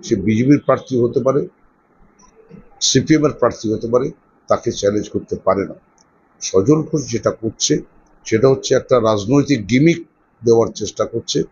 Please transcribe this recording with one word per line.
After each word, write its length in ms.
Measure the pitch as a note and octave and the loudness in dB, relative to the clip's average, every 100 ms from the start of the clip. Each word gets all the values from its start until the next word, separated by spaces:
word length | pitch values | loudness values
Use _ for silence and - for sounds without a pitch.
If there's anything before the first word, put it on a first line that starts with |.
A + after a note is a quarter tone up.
| - | -2
সে 80 | G#2+ F#2+ | -2 0
বিজেপির 340 | A2 B2+ C#3+ - | 0 4 2 2
প্রার্থী 280 | C3 - B2+ | -2 0 -2
হতে 180 | A#2+ A#2+ A#2+ | 0 0 0
পারে, 140 | C3+ - _ _ _ _ _ _ _ _ _ _ - - - - | -2 -4 _ _ _ _ _ _ _ _ _ _ -20 -20 -6 0
সিপিএম 360 | C3+ C3 D3+ D3 | 0 2 2 2
এর 80 | - | 0
প্রার্থী 260 | A#2+ - A2 | -2 -2 -6
হতে 160 | G#2+ A2+ | -4 -2
পারে, 140 | B2 C#3+ - _ _ _ | -2 -2 -10 _ _ _
তাকে 200 | G#2 - - | -2 -2 -2
চ্যালেঞ্জ 260 | G2+ G#2 F#2+ | -2 -2 -4
করতে 220 | G#2 - - - | -8 -8 -4 -2
পারে 160 | F#2+ E2+ | -2 -2
না। 60 | - _ _ _ _ _ _ | -10 _ _ _ _ _ _
সজল 380 | - F#2+ G2+ D#3 D3+ | -2 0 2 2 2
ঘোষ 140 | D#3 A#2+ | -6 -4
যেটা 200 | A2+ G#2+ F#2+ | -4 -4 -4
করছে 320 | A2 - - - - _ _ _ - | -8 -4 -2 -2 -4 _ _ _ -4
সেটা 200 | D3 C3+ | 2 2
হচ্ছে 180 | C3+ - C3 | 2 0 -2
একটা 160 | - B2+ A2 | 2 2 2
রাজনৈতিক 520 | G#2+ G2 C#3+ C#3 C3+ F#2+ | 0 2 0 2 -2 0
গিমিক 280 | B2+ D#3+ E3+ A2 _ _ _ | 2 4 2 -6 _ _ _
দেওয়ার 260 | A#2 A#2 G#2 - | 2 4 2 -2
চেষ্টা 240 | G2+ - G#2 | -10 -6 -6
করছে। 260 | A#2 - F#2 - | -6 -6 -4 -6